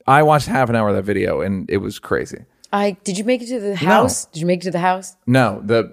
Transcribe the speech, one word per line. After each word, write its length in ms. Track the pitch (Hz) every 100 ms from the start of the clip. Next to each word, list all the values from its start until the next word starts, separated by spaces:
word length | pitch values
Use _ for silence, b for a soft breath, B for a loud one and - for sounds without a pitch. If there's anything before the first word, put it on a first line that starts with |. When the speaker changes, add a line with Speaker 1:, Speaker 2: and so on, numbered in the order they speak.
| -
Speaker 1:
I 180 | 143
watched 220 | 151 151 147
half 220 | 165 120
an 60 | 117
hour 120 | 104
of 80 | 98
that 80 |
video 360 | 98 101 95 71
and 300 | 92 95 -
it 80 | 98
was 200 | 98 -
crazy. 440 | - 67 - - - _ -
Speaker 2:
I, 240 | 202 202 185
did 120 | 208 185
you 60 |
make 180 | 220 254
it 40 | 240
to 120 | 247
the 100 | 202
Speaker 1:
No. 40 | 190
Speaker 2:
house? 480 | 156 196 254 - -
Did 140 | 156
you 60 | 175
make 140 | 180
it 40 |
to 60 | 180
the 80 | 175
house? 380 | 180 185 190 - -
Speaker 1:
No, 340 | 131 117 104
the, 280 | 101 113 107